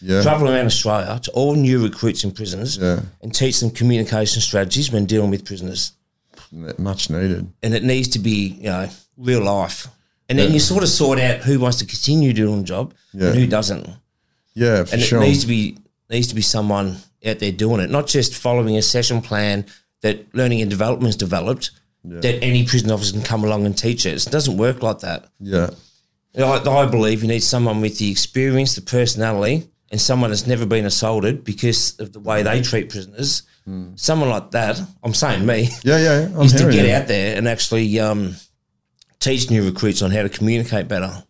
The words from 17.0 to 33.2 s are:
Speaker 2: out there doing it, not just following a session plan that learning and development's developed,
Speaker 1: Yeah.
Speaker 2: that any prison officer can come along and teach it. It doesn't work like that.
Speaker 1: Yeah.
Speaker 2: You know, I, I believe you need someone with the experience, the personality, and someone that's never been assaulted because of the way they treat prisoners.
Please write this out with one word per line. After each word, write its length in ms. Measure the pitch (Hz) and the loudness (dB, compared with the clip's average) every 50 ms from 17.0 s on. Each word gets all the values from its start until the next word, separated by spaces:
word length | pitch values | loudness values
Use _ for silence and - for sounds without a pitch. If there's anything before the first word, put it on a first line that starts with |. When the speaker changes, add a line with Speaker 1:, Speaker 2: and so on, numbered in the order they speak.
| - _ _ _ - | -14 _ _ _ -6
Speaker 2:
out 140 | 110 110 95 | -4 -4 -2
there 100 | 107 101 | -2 -4
doing 300 | 92 90 107 110 120 107 | -2 0 0 0 2 0
it, 100 | 92 - | 0 0
not 160 | 120 143 147 | 0 -2 0
just 280 | - - 143 120 123 123 | 0 0 0 0 0 -2
following 420 | - - 123 123 123 117 113 107 | -2 -2 0 0 2 2 2 0
a 60 | 107 104 | 0 0
session 380 | - - 123 117 - 123 113 | 0 0 0 0 0 -2 -2
plan 440 | - - 107 104 104 104 101 98 101 - - - _ _ _ _ - | -4 -2 -2 -2 0 0 -2 -2 -4 -8 -14 -20 _ _ _ _ -2
that 220 | 107 104 107 - - - | -2 -2 -4 -6 -8 -4
learning 280 | 120 127 123 120 113 | -2 0 0 2 0
and 100 | 110 101 | 0 0
development's 460 | 101 92 107 113 127 - 123 113 101 | 0 0 0 0 0 0 0 0 0
developed, 540 | - 107 87 90 87 80 107 131 123 - - - _ _ _ _ _ - 90 | 0 -2 -2 -2 -2 -2 -2 -4 -4 -6 -10 -12 _ _ _ _ _ -18 -16
Speaker 1:
Yeah. 120 | 87 85 | -10 -4
Speaker 2:
that 220 | 85 123 120 120 123 | -2 -2 0 0 0
any 180 | 127 123 123 120 | 0 2 2 2
prison 260 | 120 131 123 107 110 110 | 2 2 0 2 0 -2
officer 200 | 101 98 98 95 | -2 -2 -4 -4
can 100 | 107 110 | -4 -4
come 200 | - 117 110 107 | -4 -2 -2 0
along 240 | 107 107 104 104 | 0 0 0 0
and 100 | 104 98 | -2 -2
teach 300 | - - 113 117 117 - | -2 -2 -2 -2 -2 -2
it. 180 | 92 78 69 - | -4 -2 -4 -4
It 40 | - | -2
doesn't 260 | - 156 143 135 95 | -2 -2 0 0 0
work 240 | 95 110 123 127 127 - | 0 0 0 0 0 -2
like 180 | 110 104 - | -4 -4 -4
that. 260 | - - 85 - - _ _ - | -6 -8 -8 -8 -10 _ _ -16
Speaker 1:
Yeah. 300 | 98 98 98 90 85 87 - - - _ _ _ _ _ _ _ _ _ - | -8 -2 0 0 0 0 -4 -10 -20 _ _ _ _ _ _ _ _ _ -4
Speaker 2:
You 60 | 127 | -2
know, 120 | 131 131 135 | 0 2 2
I, 300 | 127 120 139 135 139 139 | 0 0 2 2 4 2
I 40 | |
believe 360 | 131 117 117 110 107 107 107 113 | 4 2 2 2 2 2 0 0
you 60 | 113 | 0
need 140 | 117 113 - | 0 0 0
someone 380 | - - 123 120 117 107 110 | 0 0 2 0 0 0 0
with 180 | 107 107 107 - | -2 -2 -2 -2
the 120 | 107 104 | -2 -2
experience, 640 | 98 95 - - - 131 131 135 131 131 135 135 - | -2 -2 -4 -2 -2 0 0 2 2 2 0 0 -2
the 40 | - - | -4 -6
personality, 840 | - 123 123 123 117 - 107 110 113 110 101 101 107 135 165 165 - _ _ _ - | -2 0 0 2 0 0 -2 -2 -2 0 0 0 0 0 -2 -4 -8 _ _ _ -8
and 100 | 107 107 | -4 -2
someone 300 | - - 131 127 123 113 | 0 2 2 2 2 0
that's 160 | 107 101 - | 0 -2 0
never 180 | 123 123 117 117 | 0 0 0 0
been 200 | 101 113 113 107 | 0 0 0 0
assaulted 560 | 101 - - - 110 113 110 95 107 135 147 - | 0 0 0 0 0 0 0 0 0 -2 -2 -6
because 500 | - 98 - - 120 117 - - - - - | -8 -6 -2 0 0 2 2 0 -2 -4 -6
of 140 | 113 95 101 | -12 -14 -14
the 80 | 107 | -12
way 220 | 104 110 107 104 104 | -6 -2 0 0 0
they 160 | 110 113 123 123 | 0 0 0 0
treat 260 | 120 - 110 92 - | 0 -2 -2 -4 -4
prisoners. 520 | - 101 92 92 104 110 | -8 -12 -12 -12 -10 -6